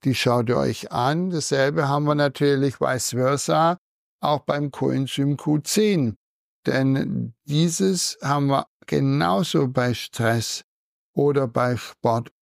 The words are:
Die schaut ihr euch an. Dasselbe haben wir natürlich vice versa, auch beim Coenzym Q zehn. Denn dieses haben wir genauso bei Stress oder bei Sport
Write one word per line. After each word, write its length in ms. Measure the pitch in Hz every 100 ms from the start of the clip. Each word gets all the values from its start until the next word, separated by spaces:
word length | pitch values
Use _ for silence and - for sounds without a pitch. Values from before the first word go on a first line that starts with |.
Die 100 | 135
schaut 340 | 117 127 120 120
ihr 80 | 120
euch 340 | 131 110 -
an. 400 | - 127 160 185
Dasselbe 560 | 165 - 139 135 160 139
haben 180 | 143
wir 100 | 147
natürlich 640 | 147 143 - 143 139 139 -
vice 300 | 131 127 -
versa, 680 | 120 131 143 - 156 165 180 _ _ _ _
auch 180 | - 147
beim 300 | - 147 147
Coenzym 640 | - 135 131 135 - 139 139
Q 220 | 151 151
zehn. 580 | - - 214 185 120 - _ _ _ _ -
Denn 680 | 131 135 135 - 123 117 -
dieses 760 | - 147 170 165 190 180 - -
haben 240 | 139 143 139
wir 200 | 139 - _ -
genauso 840 | 151 139 143 170 196 170 156 135
bei 260 | 127 123
Stress 720 | 113 - - 117 113 - - - _ _ _ _
oder 320 | - 143 139 131
bei 300 | 120 123 120
Sport 560 | - - 120 117 113 _